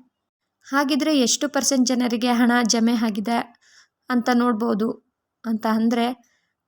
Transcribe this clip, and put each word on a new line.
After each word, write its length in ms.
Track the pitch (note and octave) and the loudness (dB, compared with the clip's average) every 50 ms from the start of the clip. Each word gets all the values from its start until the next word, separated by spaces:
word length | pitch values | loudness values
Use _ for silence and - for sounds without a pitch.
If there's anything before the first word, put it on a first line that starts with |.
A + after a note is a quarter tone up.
| _ _ _ _ _ _ _ _ _ _ _ _ _ - | _ _ _ _ _ _ _ _ _ _ _ _ _ -4
ಹಾಗಿದ್ರೆ 480 | C4 C#4 C#4+ C4 D4+ B3+ D4+ D#4 D#4 C#4 | -2 -2 0 0 0 0 0 2 2 2
ಎಷ್ಟು 300 | A#3+ A3+ - - D4 C#4 | 2 2 0 -2 -4 -4
ಪರ್ಸೆಂಟ್ 380 | - C4+ C4+ - C#4 B3+ B3 | -2 -2 -2 0 0 0 0
ಜನರಿಗೆ 400 | B3+ C4 A#3 B3 A#3 B3 A3+ A#3+ | 0 0 0 0 -2 -2 -2 0
ಹಣ 240 | B3 A#3+ A#3 B3 A#3 A#3+ B3 B3 | 0 2 2 2 2 2 2 2
ಜಮೆ 300 | G#3 - A#3 A3+ A#3 A#3+ | 0 0 2 2 2 2
ಆಗಿದೆ 640 | A3+ A#3+ A3 - A3+ G3 A#3 A#3 A#3+ - - - _ _ _ _ - _ _ _ _ _ - | 0 0 -2 -2 -4 -4 -4 -4 -4 -4 -6 -12 _ _ _ _ -20 _ _ _ _ _ -4
ಅಂತ 200 | B3+ B3 A3+ B3+ B3 | -4 0 0 2 2
ನೋಡ್ಬೋದು 580 | A#3+ A#3+ B3 A#3+ G#3 A#3+ A#3 A3+ G3 A3 A3+ - - _ _ _ _ _ _ _ _ - | 2 2 2 0 0 -2 -2 -2 0 -2 -4 -4 -8 _ _ _ _ _ _ _ _ -8
ಅಂತ 200 | A3+ A3+ G#3+ - | -6 -6 -2 -2
ಅಂದ್ರೆ, 480 | A3 A3 A3 A3+ A#3 A#3+ A#3 A#3 A#3+ B3+ - _ _ _ _ _ _ _ _ _ | 0 0 2 0 0 0 0 -2 -2 -4 -8 _ _ _ _ _ _ _ _ _